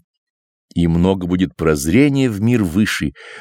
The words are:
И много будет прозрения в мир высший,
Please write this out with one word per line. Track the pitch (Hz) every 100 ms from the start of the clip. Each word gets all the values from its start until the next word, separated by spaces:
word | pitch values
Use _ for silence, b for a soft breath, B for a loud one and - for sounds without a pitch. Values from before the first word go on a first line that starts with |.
| - _ _ _ _ _ _
И | - 85
много | 85 90 95 90
будет | 90 90 -
прозрения | 80 76 73 107 147 139 131
в | 101
мир | 110 123
высший, | 92 87 104 - 71 B B B